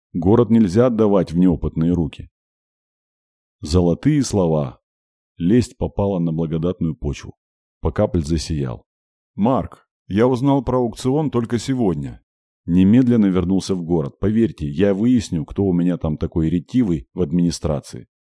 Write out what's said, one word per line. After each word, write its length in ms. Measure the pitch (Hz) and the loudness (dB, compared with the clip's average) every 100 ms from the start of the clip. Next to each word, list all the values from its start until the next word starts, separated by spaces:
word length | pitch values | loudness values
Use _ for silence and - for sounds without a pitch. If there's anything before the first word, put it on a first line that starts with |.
| _ | _
"Город 380 | 90 85 117 107 | -2 2 4 4
нельзя 360 | 113 101 101 127 | 4 4 4 2
отдавать 460 | 110 107 98 82 | 2 2 2 2
в 60 | 82 | 2
неопытные 540 | 92 78 78 82 82 | 2 2 -2 -2 -2
руки". 360 | 85 78 - - _ _ _ _ _ _ _ _ _ _ _ _ _ | 0 -2 -8 -20 _ _ _ _ _ _ _ _ _ _ _ _ _
Золотые 640 | 76 90 87 80 139 151 | -2 2 2 2 2 0
слова. 560 | 127 104 85 78 67 - _ _ _ _ _ - | 0 0 2 0 -2 -10 _ _ _ _ _ -4
Лесть 400 | 87 120 - - | 2 2 2 -4
попала 400 | 85 - 101 92 | -6 -4 -2 -2
на 140 | 85 | -2
благодатную 600 | 80 82 80 87 - 82 | -2 -4 -2 -4 -4 -6
почву. 400 | 69 71 67 - - _ _ _ _ | -4 -6 -8 -12 -20 _ _ _ _
Покапль 420 | - - 104 87 | -4 -2 0 -2
засиял. 600 | 73 82 - 78 65 57 _ _ _ _ _ | -2 -4 -4 -6 -6 -10 _ _ _ _ _
"Марк, 540 | 107 110 120 - - _ _ - | -4 0 0 -4 -12 _ _ -4
я 180 | 95 127 | 0 2
узнал 360 | 120 139 139 | 2 0 0
про 160 | 127 127 | 0 -2
аукцион 520 | 120 - 127 147 147 | -2 -4 -2 -2 -2
только 280 | 120 113 117 | -4 -2 -4
сегодня. 600 | 135 131 101 76 65 58 _ _ _ _ 82 | -2 -2 0 -2 -6 -12 _ _ _ _ 0
Немедленно 600 | 87 95 120 123 120 98 | 4 6 6 4 4 2
вернулся 480 | 92 87 95 - | 2 0 0 -2
в 80 | 92 | -4
город. 360 | 82 87 69 - | -2 -2 -2 -4
Поверьте, 500 | 98 110 107 - 76 | -2 0 0 -2 -6
я 240 | 73 101 | 0 0
выясню, 520 | 98 117 123 - 85 | 2 2 0 0 -6
кто 200 | 71 - | -4 -2
у 80 | 98 | 0
меня 240 | 87 90 85 | 0 0 -2
там 220 | 80 76 | -4 -4
такой 320 | 82 85 80 | -4 -2 0
ретивый 580 | 87 - 127 107 80 - | -2 -2 0 0 -2 -6
в 80 | 90 | -6
администрации. 880 | 82 87 87 - 78 71 - - - _ _ | -2 0 0 -2 -4 -6 -8 -18 -20 _ _